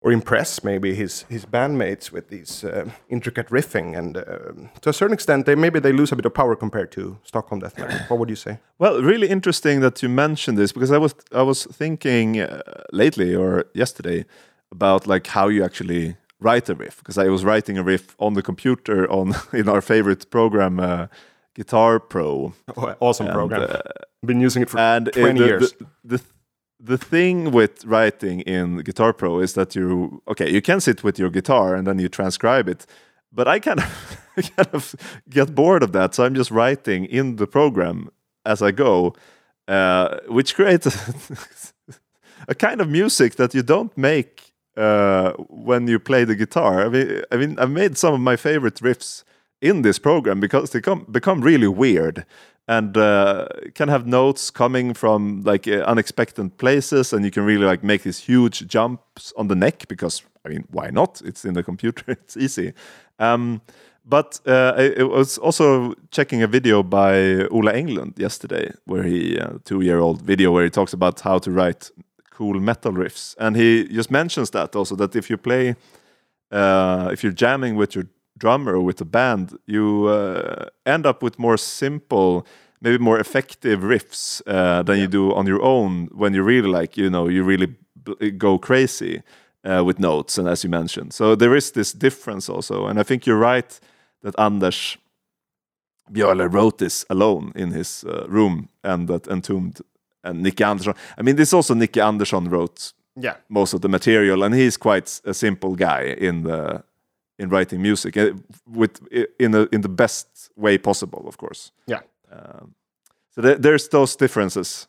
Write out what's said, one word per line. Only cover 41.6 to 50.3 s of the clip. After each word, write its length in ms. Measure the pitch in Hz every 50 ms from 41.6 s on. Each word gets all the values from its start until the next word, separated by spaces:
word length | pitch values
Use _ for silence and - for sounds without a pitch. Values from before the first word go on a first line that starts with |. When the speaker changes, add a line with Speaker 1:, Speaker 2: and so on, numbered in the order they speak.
| - - _ _ _ _
Speaker 2:
a, 60 | - _ _ _ _ _ _ _ _ - - -
a 60 | 139
kind 260 | - - 208 - 233
of 80 | 196 156
music 460 | 147 160 196 226 - - 135 117 -
that 180 | - 127 123 -
you 100 | 131 123
don't 320 | 117 147 190 233 220 _ -
make, 560 | 135 139 160 151 117 - _ - - _ _ _ _ _ _
uh, 560 | - 110 107 107 104 101 98 98 95 92 92 - - - -
when 380 | - - 113 117 123 123 120 120
you 120 | 117 110
play 240 | - - 135 131 120
the 100 | 113 110
guitar. 500 | 98 110 - - 175 165 110 92 92 98
I 40 | 113
mean, 320 | 117 131 139 - 101 - - -
I 60 | - 120
mean, 220 | 135 151 151 -
I've 100 | 127 127
made 260 | 139 160 196 202 143 -
some 160 | - 170 151
of 60 | 131
my 160 | 123 127 123
favorite 400 | 113 - 147 151 151 131 113 - -
riffs 420 | 113 123 123 - - - - - _ _ _ _ _ _ _ _
in 220 | - 147 208 175 131
this 160 | 107 98 -
program 400 | - 147 156 170 127 113